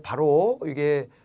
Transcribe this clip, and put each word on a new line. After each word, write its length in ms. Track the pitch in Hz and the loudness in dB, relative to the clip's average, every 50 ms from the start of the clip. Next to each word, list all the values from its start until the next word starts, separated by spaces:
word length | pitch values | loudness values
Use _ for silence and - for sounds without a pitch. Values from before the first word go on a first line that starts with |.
| - | -6
바로 560 | - 117 135 156 151 143 156 185 226 254 269 - | -6 -4 0 2 4 4 4 4 2 0 -2 -6
이게 440 | 160 139 139 147 147 147 143 127 - _ _ | -8 -4 -2 0 0 0 0 -2 -6 _ _